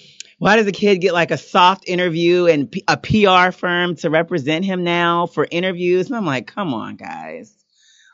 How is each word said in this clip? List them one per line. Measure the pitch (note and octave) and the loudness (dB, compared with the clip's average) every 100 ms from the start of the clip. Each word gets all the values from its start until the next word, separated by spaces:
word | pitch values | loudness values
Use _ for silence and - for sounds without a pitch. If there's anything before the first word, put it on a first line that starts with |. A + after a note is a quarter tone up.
| - - - - | -20 -20 -20 -4
"Why | F3 A3 | 2 4
does | G3+ | 2
a | |
kid | F#3+ G#3 F#3+ | 0 2 2
get, | E3 | 0
like, | E3+ E3 | 0 -2
a | D#3 | -2
soft | - G3 F3+ F#3+ - | -2 4 4 2 -4
interview | F3+ F3+ D#3+ E3+ F3+ F3 | -2 -2 0 2 4 4
and | D#3 C3+ | 2 0
P-, | F#3+ - | -6 -2
a | D3 | -4
P | - A3 G3 | 0 2 4
R | F#3 F#3 | 4 4
firm | F3+ F3+ F3 F3 D#3+ | 0 -4 -2 -2 -2
to | E3+ | 0
represent | D#3 E3 F3 C3 D#3 F#3+ | 0 0 -4 -2 -2 -2
him | F#3 | -2
now | F3 F3 E3+ E3+ F3 | -2 0 0 0 -2
for | - D3 | -2 -4
interviews?" | E3+ F#3 F3 F3 F3+ F#3 | -2 -4 -2 0 0 -2
And | A#3 | -4
I'm | F#3 | -4
like, | C3 G#2+ | -4 -6
"Come | - F#3 | -8 -6
on, | A2+ G#2 G#2 | -6 -8 -12
guys. | G#2 D#2+ D#2+ D#2+ G#2+ _ _ _ _ _ _ | -14 -14 -14 -14 -16 _ _ _ _ _ _